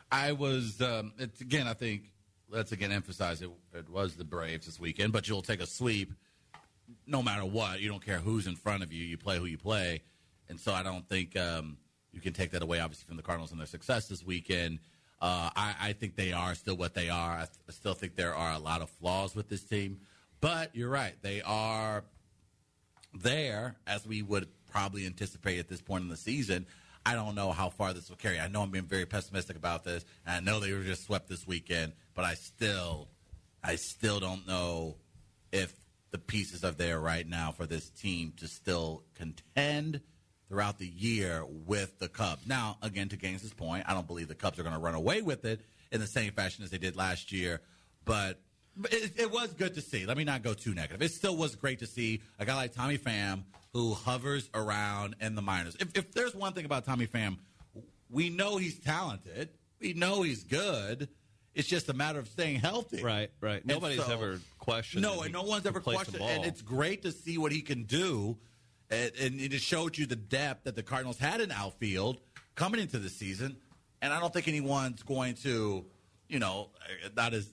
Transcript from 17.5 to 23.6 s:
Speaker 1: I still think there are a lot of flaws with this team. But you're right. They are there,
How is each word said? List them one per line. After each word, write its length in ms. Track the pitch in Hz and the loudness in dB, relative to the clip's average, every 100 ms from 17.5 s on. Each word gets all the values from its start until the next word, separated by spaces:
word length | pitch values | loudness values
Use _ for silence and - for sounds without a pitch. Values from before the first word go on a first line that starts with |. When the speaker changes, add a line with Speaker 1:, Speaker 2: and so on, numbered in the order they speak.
| - - | -8 -16
Speaker 1:
I 20 | |
still 220 | - 104 | -4 -2
think 240 | 90 90 - | -2 -2 0
there 180 | 85 76 | 0 2
are 160 | 82 | 0
a 80 | 78 | 0
lot 220 | 78 82 | 0 -2
of 80 | 80 | -2
flaws 440 | - 87 95 98 | -2 2 2 0
with 140 | 107 104 | -4 -4
this 160 | 98 | -6
team. 380 | - 104 98 101 - - _ - | 0 0 0 -4 -14 -20 _ 0
But 340 | 151 165 160 117 | 2 2 -2 -2
you're 140 | 120 | 0
right. 240 | 139 104 - | 0 0 -4
They 200 | 98 101 | -4 -2
are 640 | 98 107 110 110 110 104 104 - - _ _ _ _ _ _ _ - | 0 2 2 2 0 -2 -4 -16 -20 _ _ _ _ _ _ _ -16
there, 640 | 98 120 151 139 104 | -2 0 2 0 -2